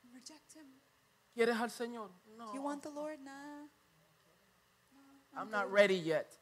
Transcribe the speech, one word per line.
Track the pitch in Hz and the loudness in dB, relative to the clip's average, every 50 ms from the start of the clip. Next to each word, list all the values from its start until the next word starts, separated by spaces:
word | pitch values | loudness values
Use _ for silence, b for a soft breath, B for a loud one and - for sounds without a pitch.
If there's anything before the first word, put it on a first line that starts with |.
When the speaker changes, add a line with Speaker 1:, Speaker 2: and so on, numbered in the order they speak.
| _ | _
Speaker 1:
and | 247 240 | -20 -20
reject | 254 - - 311 302 _ _ - | -20 -18 -18 -20 -20 _ _ -20
him. | 311 311 269 262 - _ _ _ _ _ _ _ _ _ _ _ | -20 -20 -20 -20 -20 _ _ _ _ _ _ _ _ _ _ _
Speaker 2:
¿Quieres | 233 226 226 240 220 | 0 2 2 2 0
al | 233 233 | -2 -4
Señor? | 220 - 247 233 240 233 214 190 185 180 _ 220 214 226 | -4 -6 -8 -8 -8 -10 -12 -12 -14 -20 _ -20 -20 -16
No. | 233 220 | -14 -10
Speaker 1:
Do | 208 | -8
you | 269 | -6
want | 277 285 294 294 285 | -4 -4 -6 -6 -8
the | 302 | -10
Lord? | 294 285 302 302 311 294 | -8 -8 -8 -8 -8 -10
Nah. | 269 269 269 277 285 294 294 294 294 302 _ _ _ _ _ _ _ _ _ _ _ _ _ _ _ _ _ _ _ _ _ _ _ _ | -12 -16 -16 -14 -14 -14 -14 -14 -16 -18 _ _ _ _ _ _ _ _ _ _ _ _ _ _ _ _ _ _ _ _ _ _ _ _
No, | _ - - - - - _ _ - | _ -20 -20 -20 -20 -20 _ _ -10
I'm | - 185 214 | -10 -8 -2
Speaker 2:
I'm | |
not | 220 208 196 | 0 0 0
Speaker 1:
good. | 190 190 | 4 8
Speaker 2:
ready | 202 202 196 190 185 | 8 8 8 8 4
yet. | 165 160 160 147 120 - - - | 4 2 2 2 0 -2 -12 -20